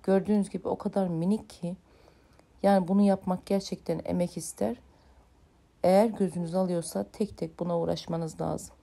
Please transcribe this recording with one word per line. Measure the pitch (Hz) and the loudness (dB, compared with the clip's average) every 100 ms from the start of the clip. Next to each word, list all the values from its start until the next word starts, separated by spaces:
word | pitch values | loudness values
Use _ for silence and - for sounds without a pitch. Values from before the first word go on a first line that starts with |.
Gördüğünüz | - 190 190 208 190 | 4 2 4 0 0
gibi | 180 - | -4 -6
o | - | -4
kadar | 208 202 185 | -2 0 0
minik | 165 175 214 - | 0 0 0 -4
ki, | - 170 185 _ _ - _ _ _ _ _ | -10 -10 -10 _ _ -20 _ _ _ _ _
yani | 196 196 175 | 4 4 4
bunu | 196 | 4
yapmak | 202 190 185 185 - | 4 4 0 -4 -2
gerçekten | 196 190 180 - 165 | -2 -2 -10 -6 -6
emek | - 180 175 - | -2 -2 -2 -4
ister. | - - 208 240 - _ _ _ _ _ _ _ _ _ | -12 -4 -4 -4 -14 _ _ _ _ _ _ _ _ _
Eğer | 175 190 226 | 4 6 4
gözünüz | 208 190 165 165 | 0 -4 -2 -4
alıyorsa | 180 185 175 165 196 208 | -2 0 -2 -4 -8 -8
tek | - 208 - | -6 -6 -4
tek | 160 - | -10 -6
buna | 175 170 | -4 -2
uğraşmanız | 170 170 - 165 165 156 | -2 -4 -4 -6 -6 -6
lazım. | 160 156 - - | -6 -6 -10 -20